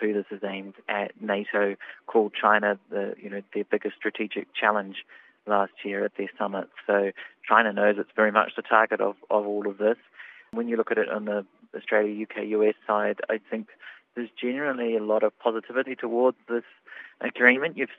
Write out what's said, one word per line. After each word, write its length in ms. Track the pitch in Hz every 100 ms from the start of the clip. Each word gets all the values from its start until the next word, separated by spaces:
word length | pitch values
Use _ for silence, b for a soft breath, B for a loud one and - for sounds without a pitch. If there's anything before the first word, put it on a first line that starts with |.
who 120 | 107
this 120 | 104 98
is 120 | 101
aimed 320 | 101 98 98 - -
at. 240 | 104 101 -
nato 560 | 104 101 104 104 101 98 B B -
called 260 | 117 104 -
China 380 | 110 104 104 101 -
the, 240 | - 202 -
you 60 | 202
know, 140 | 196 -
their 100 | 104
biggest 320 | 101 104 104 -
strategic 520 | 107 - 107 101 -
challenge 420 | - 110 107 98 92 - B B B -
last 260 | 104 98 -
year 200 | 101 101
at 80 | 104 -
their 140 | 98 -
summit. 300 | 101 98 - - -
So 260 | 101 98 - B B -
China 260 | 110 113
knows 240 | 101 104 101
it's 120 | - -
very 160 | 107
much 200 | 104 - -
the 60 |
target 380 | - 110 110 104
of, 160 | 104 101 -
of 160 | 107 104
all 220 | 104 104
of 100 | 98
this. 200 | 107 120 _ B B B B
When 140 | 113 117
you 100 | 117
look 140 | 110
at 80 | 110
it 120 | 101
on 160 | 107 107
the 180 | 104 98 _ _ 107
Australia, 360 | - 107 104
U 120 | 104 107
K, 180 | 110 104
U 200 | 107 107
S 80 | - -
side, 340 | 104 104 101 -
I 100 | 113 -
think 180 | 113 107 - B B B
there's 160 | - 117 -
generally 560 | 123 131 147 131 117 113
a 60 |
lot 200 | 107 107
of 160 | 107 -
positivity 560 | 120 113 - 123 135
towards 440 | 127 117 117 127 131 -
this 160 | 117 - _ - B B B
agreement. 560 | 120 - 123 127 160 131
You've 140 | 135